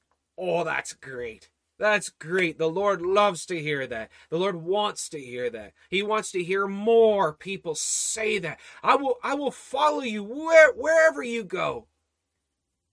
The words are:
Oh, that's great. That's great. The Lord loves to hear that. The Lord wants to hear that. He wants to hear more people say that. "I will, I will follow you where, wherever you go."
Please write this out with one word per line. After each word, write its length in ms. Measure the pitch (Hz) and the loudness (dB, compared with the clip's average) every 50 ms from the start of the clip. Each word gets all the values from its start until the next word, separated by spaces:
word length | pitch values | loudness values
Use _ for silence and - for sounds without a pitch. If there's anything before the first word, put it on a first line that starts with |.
| _ _ _ _ _ _ _ - | _ _ _ _ _ _ _ -8
Oh, 260 | 185 180 170 170 165 | -4 -2 0 0 0
that's 300 | 160 143 135 - - - | 0 -2 -4 -4 -6 -10
great. 560 | - - 135 131 123 120 117 110 98 _ _ _ _ _ _ _ - | -16 -16 -14 -10 -10 -10 -10 -12 -14 _ _ _ _ _ _ _ -2
That's 300 | 196 214 208 202 - - | 0 2 2 2 0 -4
great. 480 | - - - 156 175 190 180 165 147 135 | -14 -14 -8 -4 0 0 0 0 0 0
The 120 | 160 165 | -2 -2
Lord 320 | 160 185 202 202 196 175 | 0 0 0 0 0 0
loves 440 | 170 180 190 208 208 208 185 151 - | 0 2 4 4 4 4 2 -2 -6
to 160 | - 185 165 | -8 -6 -6
hear 260 | 147 151 147 139 131 120 | -4 -4 -4 -4 -4 -6
that. 220 | 120 113 110 - _ - - _ | -6 -8 -10 -10 _ -20 -12 _
The 80 | 156 170 | -4 -2
Lord 200 | 185 202 185 165 | -2 -2 -4 -4
wants 520 | 160 170 190 208 208 208 - - - - | -4 -4 -2 0 0 -2 -4 -6 -10 -12
to 100 | - 151 | -12 -12
hear 300 | 135 120 120 123 123 120 | -12 -10 -8 -6 -6 -6
that. 220 | 113 110 104 95 - _ _ _ | -6 -8 -12 -16 -20 _ _ _
He 140 | 175 196 202 | -2 -2 -2
wants 280 | 208 214 214 208 - | 0 -2 -2 -2 -4
to 120 | - 185 175 | -6 -6 -4
hear 240 | 165 190 196 202 202 | -2 -2 -2 -2 -4
more 680 | 196 196 208 226 226 226 226 220 208 196 185 156 147 | -4 -4 0 4 6 6 6 6 6 4 2 0 -2
people 420 | - - 185 196 175 - 175 151 | -6 -10 -10 -10 -8 -8 -8 -6
say 600 | - - - - - - - - 220 220 214 214 202 | -6 -6 -4 -4 -4 -4 -4 -4 -4 -4 -2 -2 -2
that. 200 | 165 156 143 - - - - - - | -4 -6 -8 -10 -16 -20 -18 -4 0
"I 120 | 214 269 | 2 2
will, 200 | 277 285 262 - - - | 2 2 -2 -4 -4 -4
I 100 | 233 277 | -4 -4
will 180 | 294 285 262 | -4 -4 -4
follow 500 | - - - - - 269 302 302 294 294 | -6 -8 -10 -10 -2 0 2 2 2 0
you 220 | 269 240 214 214 202 | -2 -6 -6 -6 -8
where, 500 | 208 240 294 320 320 330 320 311 294 - | -10 -10 -8 0 6 8 8 10 8 6
wherever 500 | - 262 302 320 330 320 320 285 285 269 | 2 0 2 4 6 6 6 4 2 -4
you 200 | 240 233 233 220 | -4 -4 -6 -6
go." 440 | 170 185 175 165 147 - - - _ _ _ _ _ _ _ _ _ _ _ _ _ _ _ _ _ _ _ _ _ | -6 -6 -4 -4 -4 -4 -6 -10 _ _ _ _ _ _ _ _ _ _ _ _ _ _ _ _ _ _ _ _ _